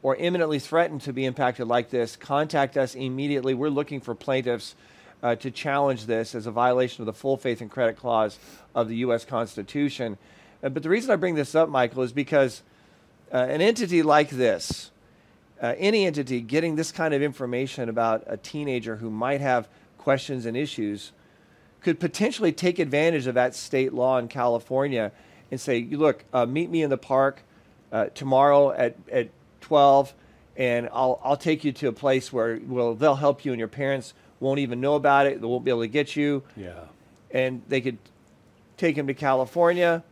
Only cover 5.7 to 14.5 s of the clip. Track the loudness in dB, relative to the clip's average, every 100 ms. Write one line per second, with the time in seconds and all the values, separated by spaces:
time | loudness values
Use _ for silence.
5.7 | 0 0 -2 -2 -2 -2 -8 -6 0 2
6.7 | 2 0 -4 -10 -6 -4 -2 -2 -6 -8
7.7 | -2 -2 -2 -2 0 0 -4 -20 -20 -6
8.7 | -4 -2 -2 0 -2 -2 -6 -4 -8 -8
9.7 | -4 -4 -2 -8 -8 -16 -20 -20 _ -6
10.7 | -6 0 0 2 0 2 0 0 2 4
11.7 | 2 0 0 -2 -2 2 2 2 -2 _
12.7 | _ _ _ _ _ -4 -2 0 2 2
13.7 | 2 0 2 6 4 4 2 2